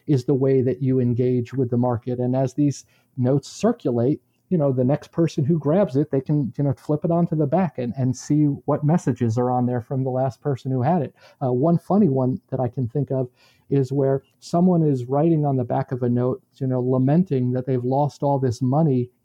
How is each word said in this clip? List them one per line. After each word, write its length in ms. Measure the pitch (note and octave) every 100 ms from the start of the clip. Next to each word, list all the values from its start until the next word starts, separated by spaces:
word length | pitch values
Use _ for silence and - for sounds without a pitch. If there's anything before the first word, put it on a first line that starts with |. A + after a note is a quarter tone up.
| -
is 180 | C#3
the 100 | A#2+
way 260 | C3+ C3+ C3+
that 220 | B2 B2+
you 180 | C3 C3
engage 540 | A#2+ A#2+ B2+ B2+ A#2+
with 160 | C3 A#2
the 60 | A#2+
market. 420 | B2 A#2 - B2
And 180 | B2 B2+
as 180 | C3+
these 300 | - D3 - - _ _ -
notes 320 | B2 C#3+ -
circulate, 720 | - G#3 A#3+ C#3+ A#2+ A#2 - _ _ _
you 80 | F3
know, 140 | C#3+
the 120 | B2+
next 280 | B2+ D3 -
person 320 | - E3 -
who 140 | C3 E3
grabs 360 | C#3+ F3 G3+
it, 160 | C3+ D3+
they 100 | C#3
can, 320 | C#3 D3 A#2+ -
you 80 |
know, 80 | C#3+
flip 320 | - - A#2
it 60 | -
onto 260 | E3+ E3+ D#3
the 100 | C#3+
back 320 | E3 F3+ -
and, 140 | B2 C3+
and 200 | B2+ B2
see 280 | - D3
what 400 | D3 C#3 - D3
messages 520 | D3 E3+ - A#2+ A#2 A#2
are 140 | B2
on 160 | B2 B2
there 140 | B2
from 240 | - C3+
the 60 | C3
last 300 | B2+ C3+ -
person 300 | D3 C3 C3+
who 120 | C3
had 200 | B2 F3+
it. 120 | C3+ - - _
Uh, 100 | B2
one 260 | B2 D#3 E3+
funny 300 | - F#3+ F#3+
one 320 | C3 B2+ - -
that 100 | C3
I 80 | B2
can 200 | C3+ A#2
think 220 | D3 C3
of 180 | C3 B2 _ _ _ _
is 220 | C#3 C3
where 300 | C#3 C3+ C3+ - _
someone 420 | - E3+ F#3 F3
is 220 | D#3 C3+
writing 400 | A#2+ C#3 E3 D#3
on 120 | D3 C3
the 80 |
back 280 | A#2+ C3 C3+
of 100 | B2+
a 60 | B2
note, 340 | A#2+ B2 - - _
you 100 | C3
know, 140 | B2+
lamenting 720 | B2 C3 C3 D#3+ F#3 C3+ B2
that 140 | B2 B2+
they've 180 | B2+
lost 380 | B2 C3 C#3+ -
all 160 | C#3+ C#3
this 240 | C3 A2+
money 480 | B2+ C#3 E3 B2+ B2 _